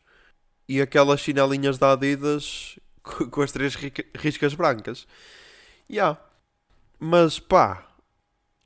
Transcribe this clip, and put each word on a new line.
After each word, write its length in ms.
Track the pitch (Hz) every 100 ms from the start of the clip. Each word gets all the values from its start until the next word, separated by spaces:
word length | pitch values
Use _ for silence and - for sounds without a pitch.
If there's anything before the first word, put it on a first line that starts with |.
| _ _ _ _ _ _ -
e 120 | 135
aquelas 380 | 135 151 143 143
chinelinhas 600 | - 139 135 139 139 127
da 120 | 139
Adidas 840 | 135 139 143 147 147 - - - - _
<laughs> 100 | _
co-, 260 | - - 131
com 120 | 143
as 100 | 139
três 240 | 143 139 -
rica-, 300 | 139 - - -
riscas 380 | 147 139 147
brancas. 540 | 151 165 113 104 120 - _ - - - _ _ _ _
Ya. 260 | 208 185 151 _ _ _ _ _ _ _ _
Mas 400 | 160 170 165 -
pá, 480 | - 185 113 92 - _ _ _ _ _ _ _